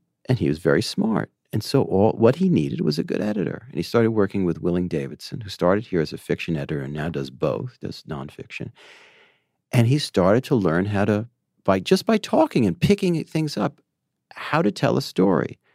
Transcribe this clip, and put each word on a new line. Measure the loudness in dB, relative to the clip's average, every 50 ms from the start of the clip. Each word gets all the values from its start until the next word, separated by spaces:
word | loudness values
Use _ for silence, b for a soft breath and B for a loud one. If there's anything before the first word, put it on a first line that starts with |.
| _ _ _ _ _ 0
and | 0 2
he | 2 0
was | 0 0
very | 2 2 2 2
smart. | 2 -2 -2 -2 -2 0 0 -2 -4 -6 _ _ _ _ -6
And | -6 -4
so | 0 2 2 2
all, | 2 2 4 4 4 4
what | 4 4 4 4 4
he | 2 2
needed | 2 2 2 0 -2 -2
was | -2 -2 0 -2
a | -2
good | -4 -4 -4
editor. | -2 -2 -2 -2 -2 -4 -4 -8 -12 -10
And | -6
he | -6 -6
started | 0 2 2 2 2
working | 2 2 0 0 0 0 0
with | 0 -2 -2
Willing | -2 -2 0 0 -2 -2
Davidson, | -4 -4 -6 -6 -10 -14 -14 -12 -10 -10
who | -10 -10
started | -6 0 2 2 2 2 0
here | -2 -2 -2
as | -2 -2 -4
a | -10
fiction | -6 -6 -6 -4 -4 -4 -4 -4
editor | -4 -4 -6 -6
and | -6 -6 -6
now | -6 -6 -6
does | -4 -6 -8 -8
both, | -8 -4 -4 -2 -2 -2 -6 -8 -12 -12
does | -12 -12 -12 -12 -12 -12
nonfiction. | -10 -10 -10 -12 -14 -16 -18 -14 -12 -12 -12 -14 -14 b b b b b b b b b b b b b b b b b b _
And | 2 2 4
he | 4 4 0
started | 0 -2 0 2 4 4 4 4 2
to | 2 0
learn | 2 2 2 2 2 0
how | 0 0 0 0
to, | 2 0 0 -2 -6 _ _ _ _ _ _ 0
by, | 0 0 0
just | 2 2 0 0 2
by | 0 0 0
talking | 0 0 2 2 2 2 2 2 2
and | 2 0 2
picking | 2 2 2 2 2 -2 -2 -2 -4
things | -4 -4 -4 -4 -2 -4 -4
up, | -4 -4 -6 _ _ _ _ _ _ _ _ _ _ _
how | -18 -14 -8 -2 0 0
to | 0 0
tell | 0 0 0 0 2 0
a |
story, | -2 -4 -2 0 2 2 2 2 0 -2 -6 _ _ _ _